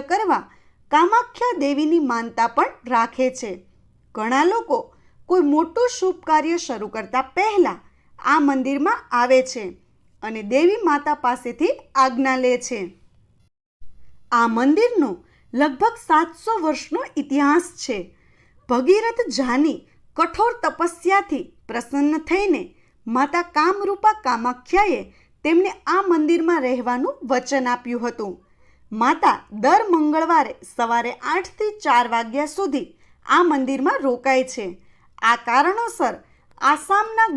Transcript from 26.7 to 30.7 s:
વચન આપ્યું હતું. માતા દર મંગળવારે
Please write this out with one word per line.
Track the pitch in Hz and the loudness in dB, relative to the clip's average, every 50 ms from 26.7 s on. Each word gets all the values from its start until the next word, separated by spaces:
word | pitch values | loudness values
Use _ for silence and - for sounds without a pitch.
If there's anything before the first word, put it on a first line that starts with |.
| 262 247 226 247 247 247 285 508 571 - 311 | -2 -2 -2 -4 -4 -2 -2 -4 -6 -8 -4
વચન | 233 269 247 254 - 277 269 254 | -2 -2 -2 -2 -2 -2 -2 0
આપ્યું | 247 247 240 - 240 240 233 233 240 | -2 -4 -4 -6 -8 -8 -6 -6 -6
હતું. | 233 - 214 196 175 - _ _ _ _ _ _ _ _ _ - 214 | -6 -6 -10 -10 -10 -14 _ _ _ _ _ _ _ _ _ -12 -4
માતા | 220 233 262 294 311 - - 208 - - - 208 | -2 0 0 0 2 2 0 0 0 -4 -14 -12
દર | 214 208 269 349 440 453 403 | -2 2 4 4 4 4 4
મંગળવારે | 339 320 302 302 302 320 320 320 339 320 269 220 - - - - | 2 2 2 2 2 0 0 2 2 2 2 0 -4 -14 -18 -20